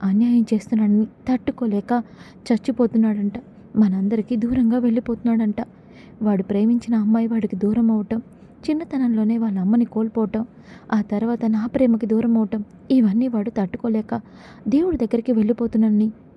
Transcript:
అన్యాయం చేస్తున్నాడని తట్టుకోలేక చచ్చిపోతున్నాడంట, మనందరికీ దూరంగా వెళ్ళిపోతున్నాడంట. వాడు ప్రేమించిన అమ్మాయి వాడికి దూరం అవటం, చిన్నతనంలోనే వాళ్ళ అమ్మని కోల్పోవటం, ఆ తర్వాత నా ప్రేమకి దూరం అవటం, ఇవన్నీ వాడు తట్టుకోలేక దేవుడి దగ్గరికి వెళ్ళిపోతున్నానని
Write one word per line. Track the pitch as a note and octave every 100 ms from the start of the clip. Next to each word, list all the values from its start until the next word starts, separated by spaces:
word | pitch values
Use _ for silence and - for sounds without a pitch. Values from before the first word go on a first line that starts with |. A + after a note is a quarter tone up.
అన్యాయం | G3 G3 A#3+ A#3+ A3
చేస్తున్నాడని | G#3+ - A3 G#3+ G#3 A3
తట్టుకోలేక | - - B3+ - - A#3 G3+ G3+ A#3+ A3+ - - -
చచ్చిపోతున్నాడంట, | - G#3+ - A#3 A#3 A3+ A3 G#3 G3+ A#3 - - - G#3+
మనందరికీ | G#3+ F#3+ G3 A3 G#3 A#3+
దూరంగా | A#3 B3+ A3+ B3
వెళ్ళిపోతున్నాడంట. | A#3+ A3+ - A3+ A#3+ A3+ G#3+ G#3 - - - - - -
వాడు | G#3+ G3
ప్రేమించిన | F#3+ G3+ A3 A#3+ A#3 A3+
అమ్మాయి | G#3 A3 A3+
వాడికి | A3+ G3+ F#3+
దూరం | G3+ A3 A3+
అవటం, | A3 G#3 A3+ - - - - -
చిన్నతనంలోనే | D#4 E4+ C#4 B3 A3 G#3+ A#3
వాళ్ళ | A3 G3
అమ్మని | F#3 A#3 A#3
కోల్పోవటం, | A3 A3 A3+ G#3+ A3 A#3+ - - - -
ఆ | G#3+
తర్వాత | G3+ G#3 A3+ A#3 A3+
నా | A3 A#3
ప్రేమకి | C#4+ B3+ A3+ A3
దూరం | A3 A#3 A3+
అవటం, | G#3+ A3 G#3 - -
ఇవన్నీ | C4 G#3+ G#3 B3+
వాడు | A#3 G#3
తట్టుకోలేక | A3+ F#3 - A#3 A3 G#3+ A3 - - - - -
దేవుడి | C#4 F#4 D4
దగ్గరికి | A3+ A#3 A#3
వెళ్ళిపోతున్నానని | A3+ G#3+ A#3 A#3 A3 A3 G#3 G#3+ - -